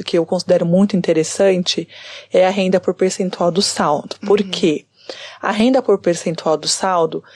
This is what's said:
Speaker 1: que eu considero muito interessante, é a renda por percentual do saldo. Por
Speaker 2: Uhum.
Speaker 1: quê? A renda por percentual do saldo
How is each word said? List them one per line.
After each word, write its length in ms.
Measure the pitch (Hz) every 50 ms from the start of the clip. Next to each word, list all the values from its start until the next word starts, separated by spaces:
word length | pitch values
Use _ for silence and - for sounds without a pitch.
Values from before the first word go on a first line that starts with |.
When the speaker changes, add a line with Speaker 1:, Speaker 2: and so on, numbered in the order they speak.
| -
Speaker 1:
que 120 | - -
eu 80 | 175 165
considero 400 | - 190 180 - - 180 170 -
muito 320 | 170 170 190 202 202 -
interessante, 920 | 180 170 - 165 160 160 - - - 196 196 190 180 180 - - - 170 - - - - - - - - _ -
é 140 | 180 185
a 40 | 185
renda 280 | 190 202 190 185 190 180
por 160 | - - 180
percentual 560 | - 185 190 - - 196 180 - - 180 175
do 120 | 165 180 196
saldo. 520 | - - - 196 156 147 143 - - - - -
Por 160 | 202 202 208
Speaker 2:
Uhum. 80 | 202 190
Speaker 1:
quê? 340 | 180 175 175 170 151 - - _ _ _ _ - - - - - - - -
A 80 | 180
renda 320 | 226 214 220 254 262 262 247
por 160 | - 202 196
percentual 580 | - 180 170 165 - 175 160 - - 170 156
do 120 | 151 156 -
saldo 560 | - - - 190 185 175 165 160 160 160 - - -